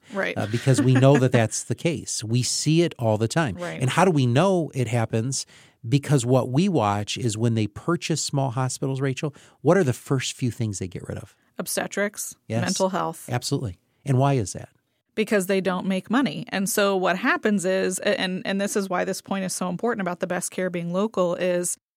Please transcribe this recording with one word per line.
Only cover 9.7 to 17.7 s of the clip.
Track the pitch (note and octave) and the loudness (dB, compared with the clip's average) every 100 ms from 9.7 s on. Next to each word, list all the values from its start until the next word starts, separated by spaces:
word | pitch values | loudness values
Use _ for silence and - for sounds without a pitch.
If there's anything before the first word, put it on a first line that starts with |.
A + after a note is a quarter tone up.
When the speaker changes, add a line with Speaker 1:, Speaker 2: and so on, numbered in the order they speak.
| F#3 | 4
Speaker 2:
are | |
the | D3 | 4
first | A#2 - C3+ - | 0 0 -2 -2
few | - B2 | -4 -4
things | - A2+ G2 | -2 -4 -4
they | F#2+ | -8
get | - - | -10 -10
rid | - | -10
of? | A2 _ _ - | -10 _ _ -12
Speaker 1:
Obstetrics, | F3+ - F#3 - G3+ - - - - | -6 -4 -4 -4 -4 -6 -12 -12 -6
Speaker 2:
Yes. | A2+ F3+ | -2 -2
Speaker 1:
mental | F#3+ F#3+ | 0 0
health. | F#3 D#3+ E3 - | 0 -4 -6 -6
Speaker 2:
Absolutely. | A#2+ - C#3 B2 F2+ _ _ | -4 -2 -4 -4 -10 _ _
And | C#3 B2+ | 0 2
why | C#3 | 4
is | C#3 F#2+ | 2 -2
that? | - - _ _ _ _ | -6 -14 _ _ _ _
Speaker 1:
Because | - G#3+ G#3+ F#3 | -4 0 0 2
they | G3 | 0
don't | F#3 F3+ F3+ | 0 -2 -2
make | F#3+ - | -4 0
money. | A#3 B3+ D#3+ - | 0 0 -2 -6
And | F#3+ F#3+ | -4 -2
so | - G3+ G3 | 0 2 2
what | F3+ F3+ | 0 0
happens | A#3+ E4+ A3 G#3 | 0 0 0 0
is, | F3 | 0